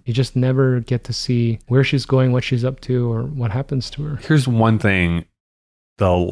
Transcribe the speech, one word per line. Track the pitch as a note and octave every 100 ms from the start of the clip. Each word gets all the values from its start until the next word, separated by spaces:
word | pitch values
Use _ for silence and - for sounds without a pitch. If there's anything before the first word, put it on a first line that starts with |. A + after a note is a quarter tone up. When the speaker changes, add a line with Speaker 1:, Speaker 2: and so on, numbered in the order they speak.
| -
Speaker 1:
you |
just | A#2 B2 B2+
never | B2+ C3 C3 B2
get | A#2 A#2+ -
to |
see | - - A#2+ A#2 A2 -
where | B2+
she's | C3 C#3 -
going, | C3 C3
what | B2
she's | - B2
up | B2+ C3
to, | - B2+ A#2+
or | A2+
what | C3 C#3+ A#2
happens | A2+ - C3+ -
to | -
her. | D3+ C#3+
Speaker 2:
Here's | - D#3 B2+
one | A#2 A2 G#2+
thing | G#2 F#2+ F2 E2+ - _ _ _ _ _ _ -
they'll | F#2+ F2 F2